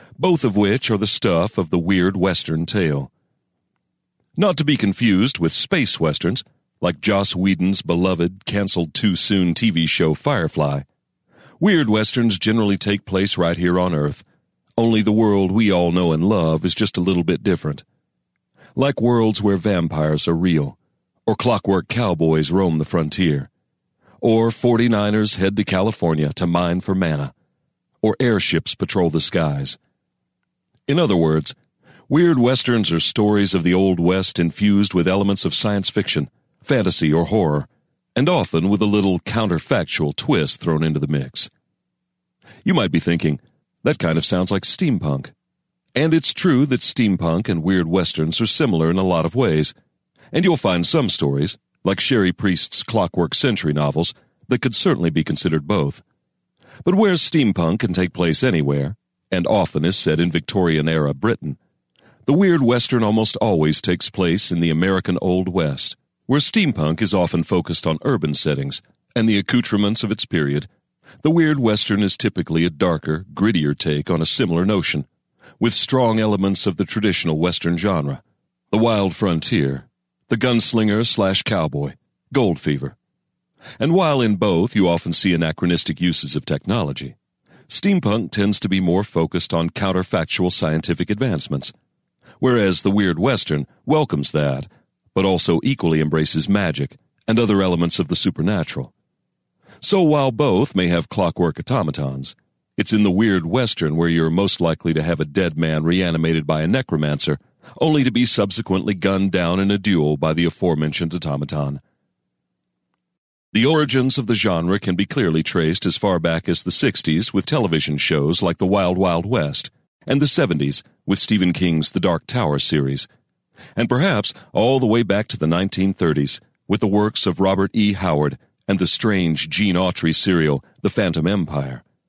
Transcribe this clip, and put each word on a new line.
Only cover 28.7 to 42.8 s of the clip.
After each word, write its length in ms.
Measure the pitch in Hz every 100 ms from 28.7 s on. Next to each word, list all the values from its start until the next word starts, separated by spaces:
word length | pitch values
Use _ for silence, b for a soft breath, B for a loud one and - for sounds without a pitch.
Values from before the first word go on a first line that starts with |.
| -
patrol 340 | 87 98 87
the 100 | 80
skies. 580 | - 92 80 71 69 - _ _ _ _ _ _ _ _ _ _ -
In 140 | 147
other 160 | 156 92
words, 400 | 82 78 76 - _ _ b b -
weird 300 | 143 175 147
Westerns 540 | 120 127 - 120 104
are 80 | 82
stories 520 | - - 104 104 101
of 120 | 95
the 100 | 82
Old 240 | 90 95 90
West 400 | 85 95 92 -
infused 560 | 85 - 104 101 101
with 140 | 92 87
elements 360 | 98 101 98
of 120 | 92 -
science 340 | 110 101 95
fiction, 400 | - 98 - 69 _ _ _
fantasy, 500 | - 135 92 - 80
or 120 | 78
horror, 420 | 85 110 85 73 71 _ _ _ _ -
and 100 | 147
often 400 | 175 95 82 90
with 140 | 101
a 20 |
little 360 | 104 104 98 90
counterfactual 960 | - 117 110 85 - 120 85 - 76 73
twist 440 | - 80 73 -
thrown 220 | 85 78
into 160 | 80 76
the 80 | 73
mix. 420 | 73 64 - - _ _ _ _ _ _ _ _ _ B B
You 100 | -
might 160 | 175